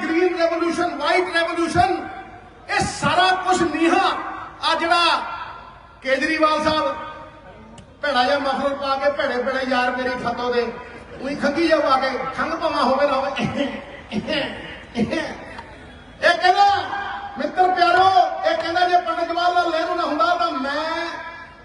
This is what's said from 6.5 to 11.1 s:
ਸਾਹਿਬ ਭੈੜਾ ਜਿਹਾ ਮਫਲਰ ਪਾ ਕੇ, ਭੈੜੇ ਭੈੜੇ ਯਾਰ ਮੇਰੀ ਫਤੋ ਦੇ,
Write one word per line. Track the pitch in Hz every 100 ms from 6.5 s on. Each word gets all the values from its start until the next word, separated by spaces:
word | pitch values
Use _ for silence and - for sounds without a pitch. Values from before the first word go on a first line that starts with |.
| 311
ਸਾਹਿਬ | 311 311 285 - - - - - - - - - - -
ਭੈੜਾ | 285 254
ਜਿਹਾ | 262 285
ਮਫਲਰ | 277 254 277 269
ਪਾ | 277 269
ਕੇ, | 285
ਭੈੜੇ | 285 269 247
ਭੈੜੇ | 254 262 254
ਯਾਰ | 254 247 254
ਮੇਰੀ | 254
ਫਤੋ | 254 233 240 247
ਦੇ, | 240 226 - - - -